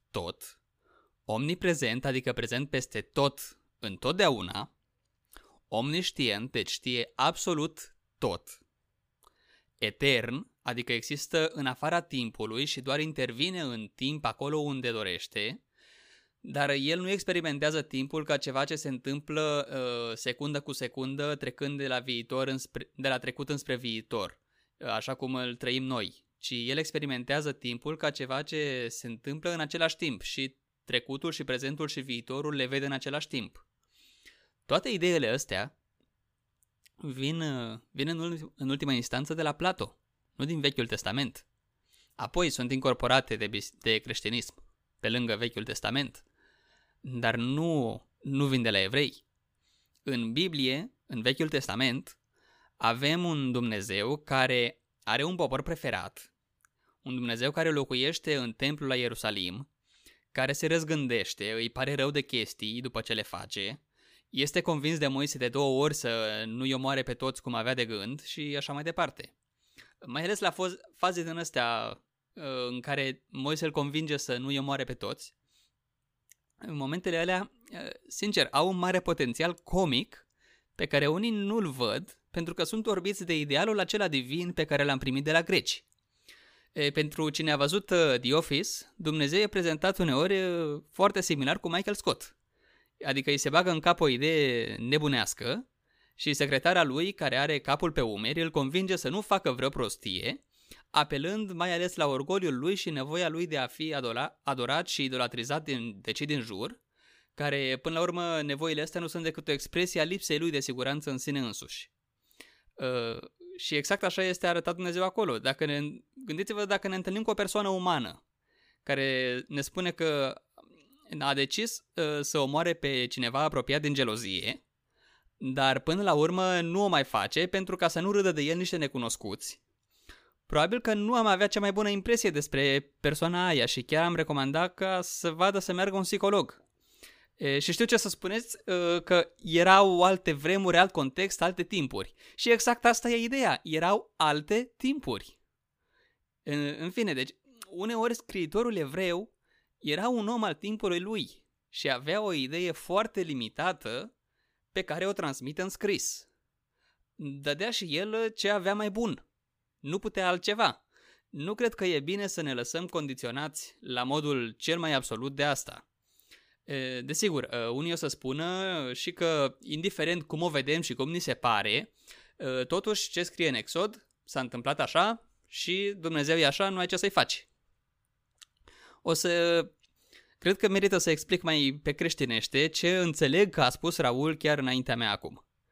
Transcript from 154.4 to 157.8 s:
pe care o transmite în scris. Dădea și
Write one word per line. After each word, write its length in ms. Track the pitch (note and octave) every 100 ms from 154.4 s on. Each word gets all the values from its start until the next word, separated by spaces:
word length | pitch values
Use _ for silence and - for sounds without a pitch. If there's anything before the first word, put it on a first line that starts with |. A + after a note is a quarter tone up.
| _ _ _
pe 100 | F#3+
care 240 | F#3 D#3+ F#3+
o 60 |
transmite 500 | G3 D#3 C3+ C3 D#3
în 60 | F#3+
scris. 600 | - G#3 - - - - _ _ _ _ _ _ _ _
Dădea 560 | - D3 C#3 C#3+ C#3+ A3
și 260 | A3+